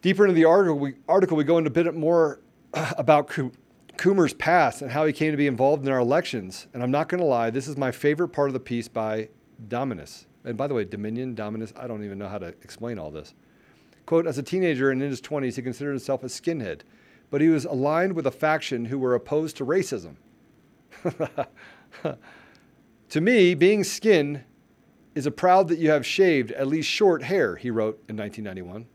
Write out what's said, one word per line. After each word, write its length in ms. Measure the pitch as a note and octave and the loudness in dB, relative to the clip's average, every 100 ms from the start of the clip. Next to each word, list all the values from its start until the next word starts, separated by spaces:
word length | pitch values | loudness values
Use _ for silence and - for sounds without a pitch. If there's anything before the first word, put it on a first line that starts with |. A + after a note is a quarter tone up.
Deeper 220 | F3 F#3 | 2 4
into 100 | G3+ | 4
the 100 | E3+ | 6
article, 340 | D#3+ F3+ F#3+ D3 | 6 6 4 2
we, 160 | C#3 C3 - | -2 -6 2
article, 280 | F3+ F#3+ D#3+ | 4 4 2
we 60 | |
go 160 | C#3+ E3+ | 2 2
into 100 | D#3 | 2
a 40 | |
bit 200 | B2+ E3+ D#3+ | 0 0 0
more 420 | D#3 E3+ D#3 - _ _ | 2 4 2 0 _ _
<clears throat> 180 | _ - D#3 - | _ -6 -6 -4
about 300 | C3 D3+ - | 4 4 4
Coo-, 240 | - B2+ - _ _ _ - | -6 -8 -8 _ _ _ -2
Coomer's 380 | F3+ G3 D3+ | 2 4 2
past 480 | - D#3 F3 C#3 - | 0 2 4 4 0
and 80 | C#3 | -6
how 120 | C3 | -2
he 80 | D#3 | -2
came 200 | C#3+ D#3 | 0 -2
to 40 | D3 | 0
be 120 | C#3+ | 0
involved 360 | A#2+ C3 D3 | 2 2 2
in 80 | C3+ | 0
our 60 | C3 | 0
elections. 720 | A#2+ D3 - A#2+ F#2 F#2 - | 2 0 0 -8 -10 -16 -16
And 60 | B2 | -8
I'm 120 | B2 | -2
not 160 | C#3 D#3+ | -2 -2
gonna 160 | F3+ | -2
lie, 260 | E3 A#2+ A2+ | 0 0 0
this 160 | A#2+ B2+ | -4 -8
is 100 | C#3 | -6
my 140 | C3 | -4
favorite 380 | A#2+ C#3+ D3+ F3 | -2 -2 0 -2
part 220 | - C#3+ | 0 -2
of 20 | |
the 80 | B2+ | -2
piece 260 | - A#2+ A2+ | -6 -6 -6
by 440 | - A2 A2 A2 _ _ _ A2 | -6 -4 -4 -8 _ _ _ -8
Dominus. 580 | A#2+ C3+ G2+ C#2+ - _ _ | -6 -6 -8 -12 -20 _ _
And 120 | - A2+ | -12 -6
by 100 | C#3+ | -4
the 80 | |
way, 100 | C3 | -2
Dominion, 520 | F#2+ G2+ G#2 A#2 B2+ A2 | -4 -6 -8 -6 -8 -8
Dominus, 360 | G#2+ A2 A2 - | -8 -8 -10 -12
I 100 | B2 | -12
don't 160 | A2 | -10
even 160 | G#2 G2 | -10 -10
know 80 | G2+ | -10
how 120 | G2+ | -10
to 100 | F2 | -12
explain 500 | E2 - - A#2 A2 | -16 -20 -12 -10 -10
all 140 | D#2 | -10
this. 200 | D2+ D2 _ _ _ _ _ _ _ - | -12 -16 _ _ _ _ _ _ _ 0
Quote, 200 | E3 E3+ | 0 2
"As 100 | C3 | -4
a 60 | |
teenager 480 | C3+ F3+ F#3 C#3 C3+ | -4 0 0 2 2
and 100 | C3 | 0
in 80 | C#3+ | -2
his 120 | B2+ | -6
twenties, 340 | - D3+ C3 | -6 -4 -4
he 80 | A#2+ | -4
considered 300 | B2+ B2 C#3+ | -8 -8 -6
himself 320 | C3+ - C3 | -8 -4 -6
a 20 | B2+ | -6
skinhead." 540 | - - E3 G#2 D2+ - _ _ _ _ | -8 -6 -6 -6 -10 -14 _ _ _ _
But 80 | C#3+ | 2
he 80 | D#3 | 4
was 160 | D#3+ | 2
aligned 480 | B2+ C3 C#3 D#3 F#3+ | 0 -2 0 0 0
with 160 | E3+ C3+ | 0 -4
a 20 | |
faction 540 | B2+ D#3 D#3 - B2+ | -2 0 0 -2 -6
who 160 | A#2 C3+ | -4 -2
were 160 | B2+ A#2+ | 0 0
opposed 400 | - D3+ D#3+ - | 0 -4 -4 -6
to 100 | C3 | -2
racism. 480 | F3+ - A#2 E2 C#2 _ _ _ _ _ _ _ - | -2 -2 -6 -10 -20 _ _ _ _ _ _ _ -10
<laughs> 1120 | F3+ - D3 - - _ - - _ - D#3+ B2+ - - - _ _ _ _ _ _ | -8 -6 -8 -6 -10 _ -20 -20 _ -10 -10 -10 -18 -20 -20 _ _ _ _ _ _
"To 120 | D#3 | 0
me, 340 | F3+ B3 F3+ | 2 6 6
being 280 | F3 F3+ G#3+ | 6 4 4
skin 600 | F#3+ - A3 F#3+ C#3+ C#3+ - _ _ _ _ _ _ - | 0 -2 4 4 2 -6 -14 _ _ _ _ _ _ -6
is 100 | C#3 | -4
a 40 | |
proud 340 | C#3+ F3+ F#3 F#3 | 0 4 6 4
that 100 | E3 | 2
you 120 | D#3+ | 2
have 160 | D3+ B2 | 2 0
shaved 460 | E3 F#3 D3+ A2+ | 2 4 4 0
at 160 | A#2 C3+ | -4 -2
least 200 | D#3+ E3 | -2 -2
short 360 | - G#3 E3 | 2 2 2
hair," 320 | B2 F#3+ B2 F2 | 0 0 0 -2
he 140 | B2 | -4
wrote 300 | A2+ A2 A2 - | -2 -2 -4 -12
in 60 | |
nineteen 300 | G#2+ G#2 - | -10 -10 -10
ninety-one. 420 | G#2 F#2 F2+ G2 A#2 | -12 -12 -12 -14 -16